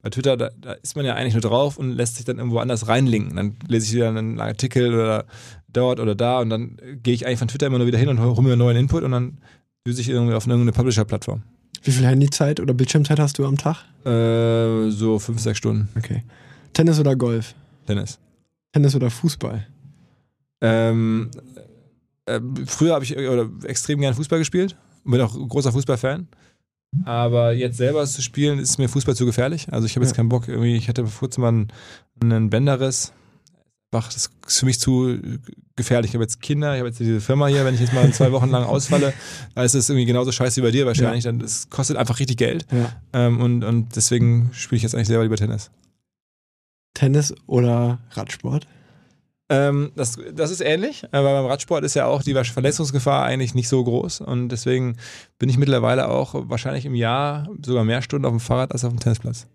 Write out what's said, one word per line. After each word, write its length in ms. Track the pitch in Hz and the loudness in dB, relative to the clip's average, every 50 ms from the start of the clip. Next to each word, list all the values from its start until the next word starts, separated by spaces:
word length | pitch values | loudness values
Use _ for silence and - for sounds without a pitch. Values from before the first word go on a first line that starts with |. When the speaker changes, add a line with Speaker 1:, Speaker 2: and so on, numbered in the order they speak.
Speaker 1:
bei 80 | - 113 | -8 -6
Twitter, 260 | 104 131 127 139 131 | -6 -2 0 0 0
da, 140 | 117 120 110 - - | 0 -2 -6 -8 -16
da 140 | - 123 - | -16 -16 -16
ist 200 | - - - - | -12 -12 -12 -8
man 100 | 151 139 | -6 -4
ja 80 | 127 113 | -4 -4
eigentlich 180 | 117 127 123 110 | -2 -2 0 0
nur 60 | 113 | 0
drauf 380 | 107 107 117 123 143 147 143 - | 2 2 2 2 2 0 -2 -6
und 120 | 139 127 | -6 -6
lässt 240 | 123 120 120 117 - | -4 -4 -4 -4 -4
sich 100 | - 113 | -8 -8
dann 100 | 127 123 - | -8 -8 -6
irgendwo 200 | 123 123 117 117 | -4 -4 -2 -2
anders 280 | 117 127 120 110 120 | -2 -2 -4 -4 -2
reinlinken. 480 | 110 113 127 135 127 113 107 - - 76 | 0 2 2 4 2 2 0 -2 -4 -6
Dann 220 | 92 98 104 107 - - | -4 -6 -6 -6 -10 -6
lese 200 | - 117 110 107 | -2 -2 -2 0
ich 80 | 107 113 | 0 0
wieder 140 | 120 117 113 | 0 0 0
einen 280 | 110 110 110 113 113 110 | -2 -4 -4 -6 -6 -4
Artikel 520 | 110 110 107 - - 131 - 123 123 120 117 | -6 -6 -4 -4 -4 0 2 2 2 2 2
oder 300 | 113 113 110 107 107 - - - - - - - - _ _ | 2 2 0 0 -2 -4 -10 -18 -20 -20 -20 -20 -20 _ _
dort 300 | - 123 127 127 123 120 | -2 0 0 0 0 0
oder 140 | 117 107 104 | -2 -2 0
da 240 | 101 120 120 127 127 | 0 0 0 0 0
und 100 | 120 113 | 0 -2
dann 260 | 110 110 120 117 120 - - 127 139 127 | -2 -4 -6 -10 -14 -18 -20 -20 -20 -4
gehe 120 | 113 127 123 | 0 0 0
ich 120 | 117 123 | 0 0
eigentlich 120 | 127 123 117 | -4 -2 -2
von 100 | 123 110 | -2 -4
Twitter 180 | 117 135 147 | -2 -2 -2
immer 120 | 139 131 123 | 0 2 2
nur 80 | 120 | 2
wieder 120 | 120 120 113 | 2 4 2
hin 100 | 123 143 | 2 2
und 100 | 131 113 | 2 2
hol, 160 | 117 123 120 | 2 2 4
hol 80 | 120 127 | 4 4
mir 60 | 135 | 4
einen 60 | 123 120 | 6 4
neuen 180 | 120 123 117 | 4 4 4
Input 260 | 117 131 139 165 170 | 4 2 2 0 0
und 80 | 160 135 | 0 0
dann 260 | 127 123 123 123 - - _ - - _ _ _ _ _ _ | -2 -2 -4 -4 -8 -16 _ -20 -20 _ _ _ _ _ _
düse 140 | 120 120 127 | -6 -4 -4
ich 80 | 117 123 | -2 0
irgendwie 240 | 127 120 120 120 113 | 0 2 2 2 2
auf 120 | 110 104 | 0 0
irgendeine 260 | 120 120 120 120 117 | 2 2 4 2 2
Publisher-Plattform. 680 | 110 - 120 131 113 107 107 107 113 - - - 101 110 - - _ _ _ _ - - | 2 2 2 2 2 2 0 0 -2 -6 -6 -8 -8 -8 -10 -14 _ _ _ _ -20 -4
Speaker 2:
Wie 80 | - 139 | -2 0
viel 160 | 131 127 127 | 2 4 4
Handyzeit 540 | 123 131 135 143 143 139 - 151 143 151 - | 4 4 4 4 2 2 0 0 0 0 0
oder 140 | - 139 127 | 0 0 2
Bildschirmzeit 440 | 123 131 - - 156 147 - 151 147 | 2 0 2 4 2 4 4 2 2
hast 200 | 151 143 - - | 2 0 0 -2
du 80 | 139 | -2
am 100 | 139 139 | 0 -2
Tag? 280 | 143 - 151 160 - - _ _ _ - | 0 0 -2 -4 -4 -10 _ _ _ -4
Speaker 1:
Äh, 840 | - 120 117 113 113 113 113 117 113 113 113 113 113 113 110 110 110 | 0 0 2 2 2 2 2 2 2 2 2 2 0 0 0 0 0
so 280 | 107 104 110 110 110 104 | 0 0 0 0 0 0
fünf, 220 | 107 - 117 113 | -2 -4 -6 -4
sechs 160 | 110 113 110 - | -2 -2 -4 -2
Stunden. 300 | - 110 110 107 107 104 - | -2 -2 0 0 -2 -2 -4
Speaker 2:
Okay. 260 | 117 110 - 113 117 - - - - - - - - - - _ | -6 -6 -4 -6 -8 -8 -10 -20 -20 -20 -20 -20 -20 -20 -2 _
Tennis 260 | - 160 170 160 151 | 4 4 6 4 4
oder 160 | 147 139 135 | 4 2 2
Golf? 380 | 131 127 120 117 113 107 - - - _ _ _ _ _ | 2 0 0 -2 -2 -4 -8 -14 -20 _ _ _ _ _
Speaker 1:
Tennis. 320 | - 104 98 98 - - _ _ _ _ _ _ _ _ _ _ _ | -4 -4 -4 -4 -8 -14 _ _ _ _ _ _ _ _ _ _ _
Speaker 2:
Tennis 220 | - 151 143 139 135 | 0 2 4 4 2
oder 160 | 135 127 120 | 2 0 -2
Fußball? 560 | 117 - - 160 - - - 117 110 107 104 - - _ - - - _ _ _ _ _ _ _ _ _ _ _ _ _ | -2 -2 -2 -2 -2 -2 -8 -8 -8 -10 -12 -12 -18 _ -20 -20 -20 _ _ _ _ _ _ _ _ _ _ _ _ _
Speaker 1:
Ähm, 680 | - 113 113 113 113 113 113 113 113 110 110 113 113 113 - - - - - - - - - _ _ _ _ _ _ _ _ _ _ | 2 2 4 4 2 2 2 2 2 0 0 -2 -4 -6 -12 -16 -20 -20 -20 -20 -20 -20 -20 _ _ _ _ _ _ _ _ _ _
äh, 140 | - 120 113 120 127 135 123 135 | -6 -4 -4 -4 -6 -8 -8 -6
früher 280 | 131 - - 156 170 165 | -8 0 2 2 2 2
hab 80 | 143 | 0
ich, 140 | 135 120 147 | -2 -4 -6
äh, 120 | 139 135 131 | -6 -2 0
oder 200 | 127 123 113 107 - - 123 | 0 0 0 -2 -8 -12 -10
extrem 360 | - 123 - - - 147 143 | -8 -8 -6 -4 -2 -2 0
gern 140 | 143 135 120 | 0 0 0
Fußball 240 | 123 156 - 170 160 | -2 -2 -2 0 -2
gespielt. 380 | 156 - - 180 185 196 - - _ _ _ _ _ | 0 0 0 -2 -2 -2 -4 -10 _ _ _ _ _
Bin 160 | 139 120 127 | 0 2 2
auch 120 | 127 107 117 | 2 0 -2
großer 380 | 135 139 120 117 147 131 131 | -6 -10 -4 -4 0 0 0
Fußballfan. 560 | 113 135 131 131 135 117 - 131 143 170 180 - - _ _ _ _ _ _ _ _ _ _ _ - 151 185 | 0 0 0 0 -2 0 -2 -4 -4 -4 -10 -14 -18 _ _ _ _ _ _ _ _ _ _ _ -4 -4 -4
Aber 480 | - 120 117 120 120 120 120 117 117 | -2 -2 0 0 2 4 4 4 4
jetzt 240 | 117 123 123 123 120 117 | 2 0 -2 -2 -2 0
selber 260 | 123 131 147 151 147 | 0 2 2 0 0
zu 160 | 143 - - | -2 -4 -6
spielen, 380 | 127 - - 143 143 147 143 139 | -6 -6 -2 0 0 2 2 0
ist 200 | 127 127 - - | -2 -2 0 0
mir 100 | 135 117 | 0 0
Fußball 260 | - 143 - 143 127 | 0 0 0 0 0
zu 100 | - 123 | 2 0
gefährlich. 480 | 123 117 - 123 135 170 156 - - | 0 2 0 0 -2 -2 -6 -8 -6
Also 140 | 147 117 113 | -4 -2 -2
ich 100 | 110 - | -2 0
hab 60 | 127 | 0
jetzt 80 | 123 131 | 0 0
Speaker 2:
Ja. 60 | 117 | 2
Speaker 1:
keinen 120 | 120 117 117 | 2 2 2
Bock, 200 | 123 123 120 120 | 2 0 0 -4
irgendwie, 260 | 123 113 117 120 120 | -2 0 2 2 2
ich 120 | 113 110 117 | 0 0 -2
hatte 180 | 120 127 117 | -2 -2 -2
vor 140 | 110 107 - | -4 -4 -6
kurzem 220 | 139 127 - 131 | -8 -4 -2 0
mal 60 | 123 117 | 2 2
einen, 200 | 117 113 104 107 - - - - - - _ _ _ - | 2 2 0 -2 -8 -16 -20 -20 -20 -20 _ _ _ 0
einen 280 | 120 117 113 110 110 104 | 2 2 4 4 2 2
Bänderriss. 640 | 107 113 135 143 135 127 135 131 127 - - - _ _ _ _ _ _ _ _ _ _ _ _ _ _ _ _ | 2 2 2 2 2 2 0 -2 -2 -4 -6 -8 _ _ _ _ _ _ _ _ _ _ _ _ _ _ _ _
Ach, 140 | - 113 117 - | -4 -4 -4 -4
das 180 | - - - - _ _ - | -8 -8 -8 -10 _ _ -6
ist 120 | - - - | -4 -2 0
für 60 | 127 | 2
mich 120 | 131 123 120 | 2 0 2
zu 400 | - 131 131 127 127 127 123 - - - 120 139 - - - - _ _ _ | 2 2 2 2 2 0 -2 -4 -6 -8 -10 -10 -12 -16 -20 -20 _ _ _
gefährlich. 340 | - 117 - 127 120 113 104 | -6 0 2 2 2 2 0
Ich 40 | 120 | -2
hab 60 | 120 | -2
jetzt 200 | 113 104 - - | -2 -4 -4 -10
Kinder, 340 | - - 147 147 151 147 139 | -4 -4 -2 0 0 -2 -2
ich 60 | 127 | -2
hab 60 | 123 | -4
jetzt 140 | 120 117 120 | -6 -6 -2
diese 200 | 120 113 113 107 | 0 0 0 0
Firma 260 | 104 - 131 143 143 139 | 2 2 2 4 4 4
hier, 160 | 139 139 135 | 4 4 2
wenn 100 | 131 127 | 2 2
ich 60 | 117 | 2
jetzt 120 | 123 120 | 2 2
mal 200 | 127 127 127 139 | 4 6 6 4
zwei 180 | - - 139 127 | 6 4 4 4
Wochen 160 | 131 131 123 135 | 4 4 2 2
lang 120 | 127 123 123 | 2 2 2
ausfalle, 480 | 107 - 139 139 - 147 139 143 139 131 - - - - | 0 0 -2 0 2 2 4 4 2 0 -4 -14 -16 -16
Speaker 2:
<laughs> 200 | - - - - | -16 -16 -10 -2
Speaker 1:
da 100 | 127 127 | 0 0
ist 100 | 120 131 | 2 2
es 140 | 135 120 - | 2 0 2
irgendwie 160 | 143 127 123 | 2 2 2
genauso 240 | 117 120 123 127 131 | 4 2 2 2 0
scheiße 300 | 120 - 123 127 113 131 | 0 0 0 0 0 2
wie 40 | 127 | 2
bei 40 | 117 | 2
dir 140 | 113 135 139 | 4 4 2
wahrscheinlich. 380 | 123 117 151 123 113 113 120 120 | 2 4 2 2 2 2 -2 -2
Speaker 2:
Ja. 80 | 120 | -2
Speaker 1:
Dann, 80 | 117 120 | -4 -4
es 300 | 113 107 107 - - _ | -4 -6 -8 -8 -10 _
kostet 260 | - - 131 - 147 | -6 -4 -2 -2 0
einfach 220 | - 123 - 117 123 | -2 0 -2 0 -2
richtig 160 | 139 127 123 | -2 -2 0
Geld. 300 | 117 123 120 123 170 - _ | 0 0 0 0 -4 -4 _
Speaker 2:
Ja. 220 | 131 120 120 117 120 - - _ | 0 0 0 0 -4 -12 -16 _
Speaker 1:
Ähm, 280 | - 123 120 120 120 117 | 0 2 2 4 4 2
und, 240 | 123 123 120 120 110 | 2 2 2 0 0
und 320 | 107 117 117 113 117 - | 0 0 0 0 -2 -2
deswegen 540 | 113 110 - 123 120 117 117 117 117 120 123 | -2 0 2 2 4 4 4 6 4 2 2
spiele 240 | - - - - 127 | -2 -6 -6 -2 -2
ich 60 | 113 | 0
jetzt 120 | 120 143 - | 0 0 0
eigentlich 140 | 120 113 104 | 0 0 2
selber 140 | 113 113 113 | 2 2 2
lieber 120 | 110 110 | 2 2
Tennis. 340 | 101 104 113 113 104 - - _ _ _ _ _ _ _ _ _ _ _ _ _ _ _ _ _ _ _ _ _ _ _ _ _ | 0 0 -2 -2 -6 -8 -14 _ _ _ _ _ _ _ _ _ _ _ _ _ _ _ _ _ _ _ _ _ _ _ _ _
Speaker 2:
Tennis 400 | - 139 135 135 147 147 147 - - _ | 0 2 2 4 2 0 0 -6 -8 _
oder 520 | - 139 123 123 120 120 120 120 120 120 117 - - | 0 2 2 4 4 2 2 2 0 -2 -4 -8 -12
Radsport? 540 | - - 104 - - - - 127 131 151 - _ _ - _ _ _ _ _ _ _ _ _ _ _ _ _ _ | -10 -10 -8 -8 -12 -8 -6 -4 -4 -4 -6 _ _ -20 _ _ _ _ _ _ _ _ _ _ _ _ _ _
Speaker 1:
Ähm, 380 | 139 135 143 143 143 143 147 151 - | 0 2 2 2 0 0 -2 -4 -6
das, 200 | 151 131 117 120 - - - | -6 -6 -6 -6 -8 -14 -14
das 200 | 156 156 160 151 | -4 -4 -4 -4
ist 80 | 185 170 | -2 -4
ähnlich, 420 | 180 - 156 175 202 294 285 - - | 0 0 0 0 -2 -6 -8 -10 -12
äh, 40 | - | -2
weil 220 | - 143 139 139 139 | 0 2 2 4 2
beim 120 | 139 131 | 2 0
Radsport 360 | 123 135 143 - - 175 151 | -2 -2 -4 -2 -2 -2 -2
ist 120 | 147 - - | 0 0 0
ja 120 | 147 127 | 0 2
auch 160 | 123 135 139 | 2 0 0
die 120 | 135 143 135 | 0 0 0
Verletzungsgefahr 880 | 131 123 120 117 131 127 139 147 143 160 139 135 139 120 143 139 135 131 | 0 -2 -2 -2 0 0 0 0 0 -4 -2 -2 0 0 2 2 2 0
eigentlich 300 | 123 127 135 131 120 - | 0 0 -2 -2 -2 -2
nicht 120 | 127 120 120 | -2 0 2
so 140 | 139 131 | 0 2
groß 380 | 120 120 117 127 - 175 - - | 2 2 0 0 -2 -4 -8 -10
und 300 | - 131 127 123 123 120 | -8 -4 -4 -4 -4 -4
deswegen 460 | 123 113 - 123 127 131 127 123 117 117 - - - - - _ _ _ | -6 -4 -2 0 0 0 0 -2 -4 -6 -12 -20 -20 -20 -20 _ _ _
bin 80 | - 139 | 0 2
ich 100 | 123 123 | 4 4
mittlerweile 500 | 143 139 135 120 113 117 123 131 - 113 | 4 4 2 2 2 2 2 2 0 0
auch 260 | 120 131 135 - - 135 123 117 | 0 -2 -2 -4 -6 -10 -6 -6
wahrscheinlich 360 | 120 117 - 131 139 135 123 | -6 -6 -4 -4 -6 -6 -6
im 80 | 143 127 | -4 -2
Jahr 540 | 120 117 113 120 135 143 147 147 147 147 180 214 - 143 | -2 0 0 0 0 -2 -2 -4 -6 -8 -8 -10 -12 -4
sogar 180 | 123 127 120 | -2 0 2
mehr 180 | 110 110 117 131 | 2 2 0 -2
Stunden 240 | 127 - 147 143 135 | -2 -4 -4 -2 0
auf 60 | 127 | 0
dem 60 | 117 113 | -2 -2
Fahrrad 320 | - - 123 127 131 131 | -2 -2 -2 -2 -2 -2
als 140 | - 123 123 | -4 -4 -4
auf 80 | 120 | -4
dem 80 | 120 113 | -4 -2
Tennisplatz. 480 | - 120 113 - - 120 117 - - - | 0 0 0 0 -2 -8 -10 -10 -12 -20